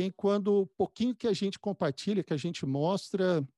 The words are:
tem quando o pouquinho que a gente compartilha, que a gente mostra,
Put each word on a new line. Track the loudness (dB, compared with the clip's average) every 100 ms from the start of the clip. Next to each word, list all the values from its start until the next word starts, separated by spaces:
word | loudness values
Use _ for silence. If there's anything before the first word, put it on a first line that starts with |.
tem | -2
quando | 0 0 2 2 2
o | 2
pouquinho | -2 -4 0 -2 0
que | -2
a |
gente | 0 -2 -4
compartilha, | -6 -2 -2 -2 -2 -2
que | 0
a | -2
gente | -2 -4 -4
mostra, | 0 0 0 -2 0 2 2 -2